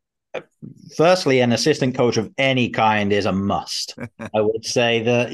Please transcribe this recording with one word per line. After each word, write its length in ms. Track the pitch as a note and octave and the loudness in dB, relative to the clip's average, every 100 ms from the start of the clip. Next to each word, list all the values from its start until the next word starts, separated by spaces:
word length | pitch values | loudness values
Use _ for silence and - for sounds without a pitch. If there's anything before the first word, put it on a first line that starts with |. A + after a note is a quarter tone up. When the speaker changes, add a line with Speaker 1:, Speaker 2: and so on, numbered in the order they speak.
| _ _ _ - - _ - - - - | _ _ _ -14 -14 _ -20 -20 -10 0
Speaker 1:
Firstly, 440 | D#3+ F#3 D3+ C3 | 2 4 2 2
an 120 | A#2+ | 2
assistant 440 | A2+ D#3+ C#3 C3+ B2 | 2 2 0 0 0
coach 220 | B2 A2+ | 0 0
of 140 | F#2+ - | -2 -2
any 320 | C3+ B2+ A#2 | 0 2 0
kind 420 | - A2 G#2+ G2+ | 2 2 2 0
is 140 | G2+ G2+ | 0 0
a 60 | |
must. 640 | F#2+ G2 E2+ - - - - A#2+ | -2 -2 -4 -6 -10 -10 -12 -16
Speaker 2:
<laughs> 60 | - | -14
Speaker 1:
I 220 | A2 G#2+ | -6 -2
would 240 | G#2+ A2 - | -2 -2 -4
say 360 | C3 A#2 A#2 | -2 0 0
that 280 | A2+ A#2+ A#2+ | 2 0 0